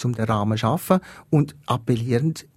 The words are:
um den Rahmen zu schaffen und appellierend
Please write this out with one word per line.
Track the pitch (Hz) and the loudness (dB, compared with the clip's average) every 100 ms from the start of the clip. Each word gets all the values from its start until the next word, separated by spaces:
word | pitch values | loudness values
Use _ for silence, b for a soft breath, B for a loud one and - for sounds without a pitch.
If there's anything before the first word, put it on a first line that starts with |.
um | 123 | -4
den | 113 | -2
Rahmen | 110 107 104 110 | -2 0 0 0
zu | |
schaffen | 113 165 - 185 B B B | 0 0 2 0 B B B
und | 151 143 - - | 2 2 -4 -4
appellierend | 113 - 117 120 120 156 156 - | -2 -2 -2 0 0 0 -4 -8